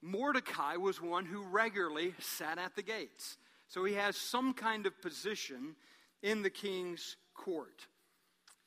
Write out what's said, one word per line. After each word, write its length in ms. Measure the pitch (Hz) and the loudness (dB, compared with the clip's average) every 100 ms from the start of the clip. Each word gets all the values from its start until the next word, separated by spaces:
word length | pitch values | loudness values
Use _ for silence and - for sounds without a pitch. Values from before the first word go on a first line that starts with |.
Mordecai 760 | 160 196 285 262 247 - 143 175 | -4 0 4 4 2 0 0 2
was 260 | 190 180 | 2 2
one 240 | 170 175 175 | 0 0 0
who 180 | 202 | -6
regularly 720 | 196 202 226 196 170 151 175 175 | 2 4 4 2 0 0 -2 -2
sat 380 | - - 156 165 | -6 -4 -4 -4
at 180 | 180 208 | -4 -4
the 80 | |
gates. 540 | 196 220 131 - - - - _ - | -4 -4 -6 -10 -12 -12 -18 _ -8
So 160 | 180 190 | 0 2
he 80 | |
has 240 | 202 202 190 | 4 2 2
some 360 | - 247 262 | 0 2 2
kind 320 | 254 220 214 190 | 2 2 2 0
of 160 | - | 0
position 760 | 175 139 196 208 - 127 147 160 - - _ - | -8 -4 -4 -2 -4 -6 -10 -10 -20 -20 _ -2
in 200 | 202 214 | 2 4
the 80 | 196 | 2
king's 680 | - 202 185 180 165 - - _ | 0 -2 -2 -2 -6 -8 -12 _
court. 540 | - - 160 120 - - _ _ _ _ _ - - | -10 -4 -4 -4 -14 -20 _ _ _ _ _ -20 -20